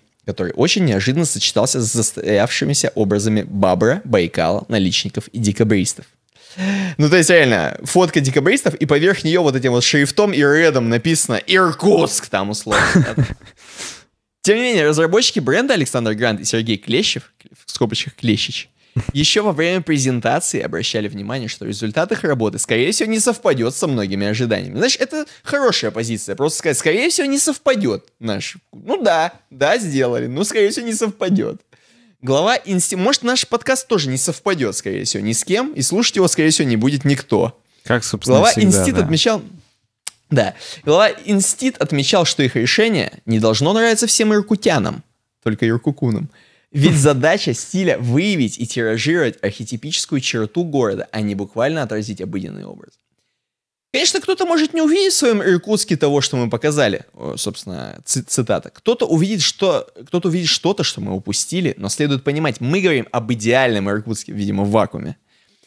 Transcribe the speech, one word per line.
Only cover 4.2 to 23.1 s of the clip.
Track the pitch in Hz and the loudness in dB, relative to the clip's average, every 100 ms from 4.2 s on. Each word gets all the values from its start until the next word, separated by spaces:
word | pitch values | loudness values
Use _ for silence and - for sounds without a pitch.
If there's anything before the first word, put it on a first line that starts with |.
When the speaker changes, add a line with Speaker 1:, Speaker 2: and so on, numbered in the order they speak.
| 85 - 82 101 - | 0 0 0 0 -2
Speaker 1:
наличников | 110 92 - 101 107 - | 0 0 -2 -4 -8 -8
и | 123 | -4
декабристов. | 104 107 110 101 - - - _ _ _ - 185 190 202 185 147 | -2 2 2 2 0 -6 -14 _ _ _ -18 -6 -4 -2 -2 0
Ну, | 147 | 4
то | 175 | 4
есть, | 156 | 6
реально, | 175 131 98 71 - | 6 6 2 0 -6
фотка | - 180 175 160 | -2 2 2 2
декабристов, | 131 151 156 269 160 147 | 2 2 2 2 0 -2
и | 151 | 2
поверх | 147 180 190 156 | 2 2 0 0
неё | 175 | 2
вот | 151 131 | 2 2
этим | 127 | 2
вот | 123 | 2
шрифтом | - 147 139 - 208 | 2 2 2 2 2
и | 147 | 4
редом | 143 156 165 131 113 | 4 6 4 4 2
написано | 117 160 156 - 110 - | 0 2 0 0 -2 2
"Иркутск", | 185 175 - 196 165 143 - - | 4 2 2 2 4 2 -2 -4
там, | 98 98 | -4 -2
условно. | 104 110 101 - 180 117 113 | -6 -2 0 4 4 4 0
Speaker 2:
<laughs> | 120 - - - - - - - _ _ _ _ | -2 -4 -16 -20 -20 -16 -14 -16 _ _ _ _
Speaker 1:
Тем | 190 226 | 0 2
не | |
менее, | 247 202 151 | 2 2 2
разработчики | 151 165 208 247 - | 2 2 2 2 0
бренда | 135 180 277 | 0 0 2
Александр | 214 135 123 113 | 0 0 -2 -2
Грант | 107 120 101 | 0 0 -2
и | - | -2
Сергей | 113 113 101 | -2 -2 -4
Клещев, | - 131 214 - - _ - _ - | -2 -2 0 -4 -10 _ -20 _ -10
в | |
скобочках | - 113 123 - - | -4 -2 -2 -8 -4
Клещич, | 120 98 - - - _ _ 117 - | -2 0 -2 -8 -14 _ _ -8 -4
ещё | 139 151 208 | -2 0 2
во | 208 | 0
время | 151 170 185 | 0 0 0
презентации | 165 147 131 123 113 151 - 143 | 0 0 0 0 0 0 -2 -4
обращали | - 85 - 113 104 | -4 -4 -4 -4 -4
внимание, | 98 101 131 110 | -8 -8 -8 -8
что | - 107 | -10 -10
результат | 104 110 156 185 | -6 -4 -2 -2
их | 220 | -2
работы, | 160 131 107 104 | -2 0 0 -2
скорее | - 117 151 | -2 0 2
всего, | 220 | 0
не | 214 | -2